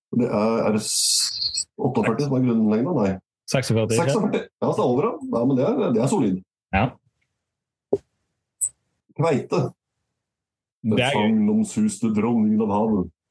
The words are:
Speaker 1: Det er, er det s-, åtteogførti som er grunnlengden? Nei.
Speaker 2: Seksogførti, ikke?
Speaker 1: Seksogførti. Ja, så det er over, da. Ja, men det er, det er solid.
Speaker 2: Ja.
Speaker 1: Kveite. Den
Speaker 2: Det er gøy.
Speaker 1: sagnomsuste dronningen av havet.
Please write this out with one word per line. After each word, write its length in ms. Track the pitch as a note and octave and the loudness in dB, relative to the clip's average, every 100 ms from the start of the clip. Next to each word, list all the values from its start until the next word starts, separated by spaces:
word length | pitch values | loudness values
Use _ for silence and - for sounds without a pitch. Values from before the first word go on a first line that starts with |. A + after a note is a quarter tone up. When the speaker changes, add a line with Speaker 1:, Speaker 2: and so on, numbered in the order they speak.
| _ | _
Speaker 1:
Det 140 | A#2 A#2+ | -2 0
er, 400 | G#2+ A2 A2+ - | 0 0 0 0
er 60 | |
det 80 | G#2+ | -2
s-, 840 | - - - - - - - - - - | -2 -2 0 0 -2 -4 -6 -6 -8 -4
åtteogførti 440 | - A#2+ G#2+ A2 | -2 0 0 0
som 100 | C#3+ | 0
er 60 | B2+ | 0
grunnlengden? 540 | B2+ A2+ G#2+ G#2+ C3 F3 | 2 2 2 2 0 0
Nei. 220 | G2 F#2 - _ - | 0 -2 -10 _ -4
Speaker 2:
Seksogførti, 460 | C#3 A#2+ A2+ A2 | -4 0 0 2
ikke? 160 | A2+ D3+ | 2 2
Speaker 1:
Seksogførti. 280 | F3 - - - _ | 0 0 -2 -6 _
Ja, 120 | A#2+ | -2
så 40 | D#3+ | 0
det 60 | |
er 80 | D#3+ | 0
over, 120 | B2 | 2
da. 360 | G#3 - - A2+ | 0 -4 -4 0
Ja, 60 | |
men 120 | B2 C3 | 2 2
det 80 | |
er, 280 | C#3+ B3+ G3 | 0 0 0
det 100 | A#2 | 0
er 60 | C3 | 2
solid. 340 | G#3+ A2 F#2 - _ _ | 2 0 -2 -6 _ _
Speaker 2:
Ja. 180 | F#2+ A2+ - _ _ _ _ _ _ _ _ _ - - _ _ _ _ _ - - _ _ _ - | -2 -2 -4 _ _ _ _ _ _ _ _ _ -6 -6 _ _ _ _ _ -10 -10 _ _ _ -4
Speaker 1:
Kveite. 440 | E3 D3+ - F3+ - - _ _ _ _ _ _ _ _ _ _ | 0 0 -2 -2 -2 -6 _ _ _ _ _ _ _ _ _ _
Den 120 | A2 G#2+ | -2 0
Speaker 2:
Det 60 | |
er 60 | B2 | 2
gøy. 120 | C#3 | 2
Speaker 1:
sagnomsuste 880 | G#2+ A2 G#2 G#2+ G#2+ - G#2+ - A2+ | 2 2 2 2 0 0 -2 0 -2
dronningen 480 | G#2+ A2 A#2+ G#2+ G#2+ | 0 0 2 2 2
av 100 | G#2+ | 0
havet. 360 | G2+ A2 G#2 E2+ - _ | 0 0 0 -2 -8 _